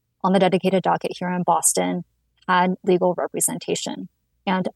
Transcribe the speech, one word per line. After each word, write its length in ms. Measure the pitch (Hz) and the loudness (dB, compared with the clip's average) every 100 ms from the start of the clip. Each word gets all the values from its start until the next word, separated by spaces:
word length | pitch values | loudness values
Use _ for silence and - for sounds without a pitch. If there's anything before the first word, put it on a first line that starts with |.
| _ _ | _ _
on 100 | 185 | 0
the 60 | 190 | 4
dedicated 440 | 185 180 185 190 | 4 2 2 0
docket 300 | 175 165 - - | 0 -2 -4 -6
here 120 | 180 | -4
in 120 | 180 | -2
Boston 600 | 175 165 - - 180 180 - _ _ _ - | 0 2 2 0 -2 -4 -8 _ _ _ 0
had 260 | 180 185 185 | 2 2 0
legal 320 | 196 175 185 175 | 2 2 2 0
representation. 920 | 147 - 170 165 - 170 - 185 190 _ _ _ - | -4 -4 -4 -4 -6 -6 -6 -10 -12 _ _ _ -4
And 220 | 185 180 | -2 -2